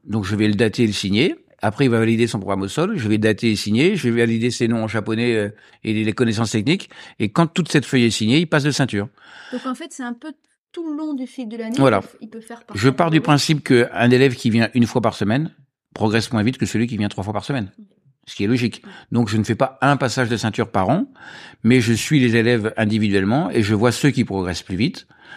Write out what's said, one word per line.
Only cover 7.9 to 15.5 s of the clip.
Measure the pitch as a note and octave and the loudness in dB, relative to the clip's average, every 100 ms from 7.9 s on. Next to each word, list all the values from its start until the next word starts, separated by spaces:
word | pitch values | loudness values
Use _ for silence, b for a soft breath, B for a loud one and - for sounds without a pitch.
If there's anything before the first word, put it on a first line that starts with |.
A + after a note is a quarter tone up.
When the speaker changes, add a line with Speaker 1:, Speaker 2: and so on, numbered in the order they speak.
| C3 A#2 | 2 2
Speaker 1:
est | |
signée, | - A2 D3 | 2 2 2
il | E3+ | 2
passe | D3+ | 0
de | C#3+ | 0
ceinture. | C3+ B2+ G#2 G2+ _ B B B | 0 0 -2 -6 _ B B B
Speaker 2:
Donc, | B3 C4 | -10 -8
en | B3+ | -10
fait, | E4+ | -12
c'est | - | -12
un | A#3+ | -12
peu | A#3 D#4 C#4+ _ _ _ | -10 -14 -18 _ _ _
tout | F4 E4 | -12 -8
le | D4 | -6
long | D#4 | -6
du | C4+ B3+ | -6 -8
fil | - A3 | -10 -10
de | A#3 | -8
l'année, | A3+ B3+ | -6 2
Speaker 1:
Voilà. | C3+ G2+ | 2 2
Speaker 2:
il | - | -4
peut, | - | -16
il | - | -20
peut | - | -20
faire | - - - | -20 -20 -12
Speaker 1:
Je | G#2 C3 | 0 0
pars | C3 E3+ | 2 2
du | D#3+ | 2
Speaker 2:
partie | |
de | |
Speaker 1:
principe | - C#3+ - D3+ | 2 2 2 -2
qu'un | - B2 A#2+ F2+ A#2+ | 2 2 2 2 4
élève | B2 C3+ A#2+ | 4 4 2
qui | A#2 | 0
vient | A2+ A2+ | 2 2
une | B2 A2+ | 2 2
fois | B2+ | 2
par | A2 | -2
semaine | - G2+ B2+ D#3+ | -2 -2 -2 -4